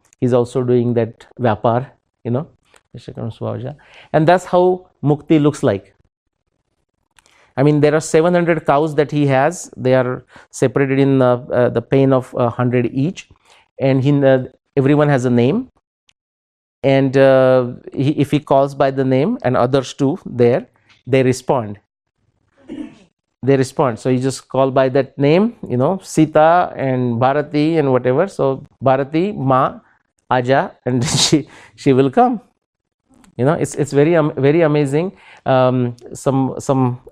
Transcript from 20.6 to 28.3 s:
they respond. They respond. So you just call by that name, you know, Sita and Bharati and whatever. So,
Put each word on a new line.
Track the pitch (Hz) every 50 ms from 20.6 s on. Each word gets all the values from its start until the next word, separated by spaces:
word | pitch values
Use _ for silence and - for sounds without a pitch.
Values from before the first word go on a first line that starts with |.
| 254 - _ _ _ _ _ _ _
they | 123 131 131
respond. | 127 131 123 - - - 151 127 110 101 98 - _ _ _ _ _ _ _ _ _ _ _ _ _ _ _ _ _ - - - 277 - - - _ _ _ _ _ _ _ _ -
They | 127 139 135
respond. | 131 131 - - 151 127 113 -
So | - 131
you | 127 127
just | 127 135 127 - - _
call | - 131 135 135
by | 127 135 131 135
that | 127 139 131 - _ 135
name, | 139 143 156 185 214 233 226 - - 107
you | 123 123
know, | 131 160 190 185
Sita | - - - 156 156 - - 156 151 160 170 180 175 - -
and | - 131 135 127 127 123 123 117 113
Bharati | 127 131 139 147 143 - 143 147 151 156 165 160
and | 143 135
whatever. | 127 127 123 127 127 143 185
So, | 196